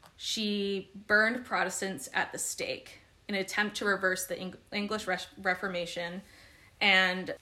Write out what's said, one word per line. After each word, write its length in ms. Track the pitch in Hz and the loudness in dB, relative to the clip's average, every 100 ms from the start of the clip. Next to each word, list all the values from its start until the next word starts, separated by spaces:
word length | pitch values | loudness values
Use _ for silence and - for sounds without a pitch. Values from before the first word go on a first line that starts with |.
| - - | -8 -12
she 720 | - - 214 208 202 196 - 196 - | -6 -2 0 0 0 -2 -6 -14 2
burned 360 | 214 220 247 247 | 6 6 2 -2
Protestants 600 | 190 180 - 190 170 - | 0 0 0 -4 -6 -4
at 180 | 180 - | -2 -2
the 60 | - | -4
stake 600 | - - - 131 - - - _ - | -6 -4 -6 -6 -10 -20 -20 _ -6
in 80 | 202 | -4
an 60 | |
attempt 340 | 190 - 208 208 | -2 0 0 0
to 80 | 208 | 0
reverse 420 | 190 190 185 - | 2 2 0 -2
the 120 | 180 | -6
Eng-, 160 | 185 - - | -6 -10 -8
English 360 | 208 202 214 208 | -4 -2 -2 -2
Re-, 100 | 180 - - | -2 -4 -4
Reformation. 800 | 190 185 196 180 170 - 170 180 - - - - - - | -2 0 -2 -4 -4 -4 -6 -8 -12 -20 -20 -20 -20 0
And, 540 | 202 190 185 185 180 - | 6 6 6 2 -4 -8